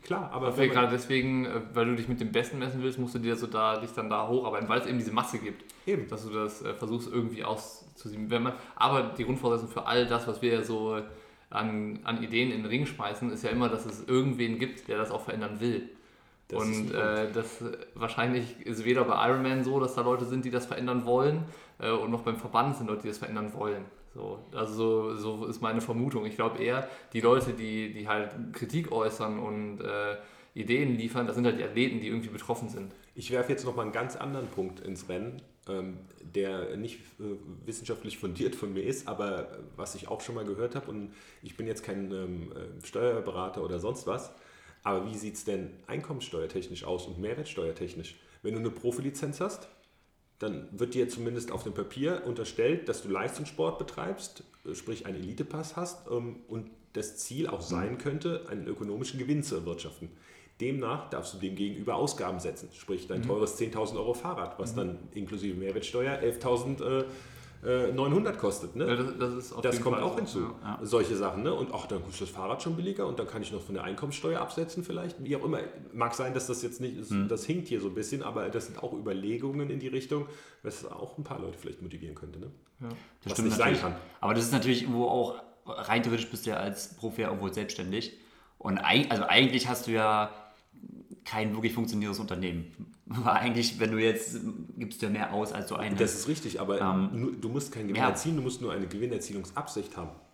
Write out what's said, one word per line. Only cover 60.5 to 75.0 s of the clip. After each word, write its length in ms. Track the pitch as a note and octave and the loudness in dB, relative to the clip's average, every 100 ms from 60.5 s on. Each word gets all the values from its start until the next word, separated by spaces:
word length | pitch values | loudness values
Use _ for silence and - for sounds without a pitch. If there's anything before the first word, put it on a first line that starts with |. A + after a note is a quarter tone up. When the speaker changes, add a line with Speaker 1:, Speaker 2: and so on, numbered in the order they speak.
| _ | _
Speaker 1:
Demnach 480 | B2 C#3 A#2 C#3+ - | -2 0 -2 -4 -4
darfst 240 | - - | -6 -6
du 40 | F#2+ | -4
dem 180 | F#2+ F#2+ | -4 0
gegenüber 400 | G2+ F2+ G#2 E2 | -2 -2 -2 2
Ausgaben 460 | C#3+ - F#2 F#2 | 0 0 -4 -2
setzen, 260 | E2+ - - | -4 -6 -12
sprich 340 | - - F#2 - | -16 -4 -4 -2
dein 140 | F#2+ | -2
Speaker 2:
Mhm. 60 | A#2 | 0
Speaker 1:
teures 280 | G#2 G#2+ - | 2 2 0
zehntausend 420 | A2+ A2 G#2+ A2+ | -2 0 -2 0
Euro 160 | A2+ | 0
Fahrrad, 460 | B2 E3+ F3 F2+ - | 0 -2 -2 -4 -4
was 140 | G2 | -4
Speaker 2:
Mhm. 40 | A2+ | 0
Speaker 1:
dann 200 | F#2 F2 - | -2 -4 -10
inklusive 440 | G#2+ F#2+ G#2 G2+ F2+ | -8 -6 -4 -2 -2
Mehrwertsteuer 600 | F#2+ G2 - A#2+ C3+ C#3 | 0 -2 0 2 2 4
elftausendneunhundert 2250 | A#2 A#2+ B2+ A#2+ C3 C3+ - C3 C3 - - - - - A#2 B2+ A#2 C3 C#3 E3+ A3 - | 2 2 2 2 2 -2 2 2 2 -6 -14 -16 -18 -6 2 4 4 4 6 6 4 2
kostet, 360 | G#2 - E2 A#2 | 0 0 -6 -2
ne? 100 | C3 | 2
Speaker 2:
Ja, 80 | A#2+ | 2
das, 200 | C3 - | 0 0
das 160 | B2 B2 | 0 -2
ist 180 | B2 | -6
auf 80 | A#2 | 0
Speaker 1:
Das 140 | B2 A#2+ | 2 4
Speaker 2:
jeden 80 | B2 | 2
Speaker 1:
kommt 100 | A2 | 2
Speaker 2:
Fall 80 | |
Speaker 1:
auch 80 | F#3 | 2
Speaker 2:
so. 60 | B3 | 0
Speaker 1:
hinzu. 220 | G#3 - E2 - | -2 -2 -2 -4
Speaker 2:
Ja, 160 | G#2 G#2+ | -8 -6
ja. 40 | G#2+ | 4
Speaker 1:
Solche 300 | A#2 G#2 G#2 | 4 4 2
Sachen, 280 | G2 F#2+ | 0 0
ne? 100 | C3+ | 0
Und 160 | F3+ C3 | 0 -2
ach, 120 | - - | -4 -4
dann 160 | G2 E2+ | -4 -4
ist 100 | - | -6
das 100 | F#2+ | -8
Fahrrad 320 | - F#2+ A#2+ | -4 -4 -2
schon 140 | E3+ E3 | -2 -2
billiger 320 | F3+ G3 G3 | -2 0 -2
und 120 | - | -2
dann 80 | G#2+ | -4
kann 140 | A2 | -4
ich 120 | G#2 | -4
noch 80 | G#2 | -6
von 140 | - F#2+ | -4 -4
der 100 | E2 | -4
Einkommenssteuer 560 | G2+ D3 C#3+ D#3+ E3 | -4 -4 -2 0 0
absetzen 420 | - - E3 F3+ | -2 -2 -2 -4
vielleicht, 400 | E3+ E3+ | -4 -4